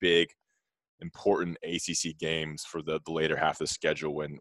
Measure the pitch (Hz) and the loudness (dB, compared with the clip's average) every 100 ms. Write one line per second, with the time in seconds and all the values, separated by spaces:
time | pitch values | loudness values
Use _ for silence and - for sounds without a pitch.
0 | 90 85 85 _ _ _ _ _ _ _ | 4 6 4 _ _ _ _ _ _ _
1 | 87 - - 190 87 82 80 87 - 82 | -14 -2 2 4 2 -4 -6 -4 -2 -4
2 | 85 78 80 80 78 76 - 82 76 78 | -4 -4 -2 -2 -4 -8 -10 -8 -4 -4
3 | - 80 78 76 78 - 78 - 78 73 | -4 0 0 2 2 0 -2 -2 -2 -2
4 | 76 73 76 73 | -2 -4 -6 -8